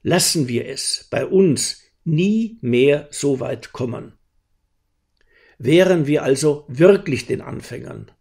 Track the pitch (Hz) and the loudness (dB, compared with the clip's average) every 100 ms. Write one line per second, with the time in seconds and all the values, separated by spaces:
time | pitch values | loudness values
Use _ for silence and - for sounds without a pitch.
0 | 101 175 - 165 123 120 - - - - | 0 0 0 -2 -2 -4 -6 -8 -8 -8
1 | _ 113 131 190 190 127 - - _ _ | _ -6 0 2 4 2 -4 -8 _ _
2 | - 156 190 220 226 - 123 120 139 147 | -4 0 2 0 -4 -6 -2 2 4 2
3 | 147 - 143 131 120 113 - - 123 117 | -4 -6 -4 -4 -6 -10 -12 -8 -8 -8
4 | - _ _ _ _ _ _ _ _ _ | -14 _ _ _ _ _ _ _ _ _
5 | _ _ _ _ _ _ 113 165 185 175 | _ _ _ _ _ _ 2 4 6 2
6 | 139 147 - 135 151 147 - 127 180 196 | 2 0 0 2 2 -2 -8 4 6 6
7 | 170 131 - 123 - - - 120 - 107 | 0 -6 -4 -8 -8 -14 -14 -16 -14 -16
8 | 104 _ | -18 _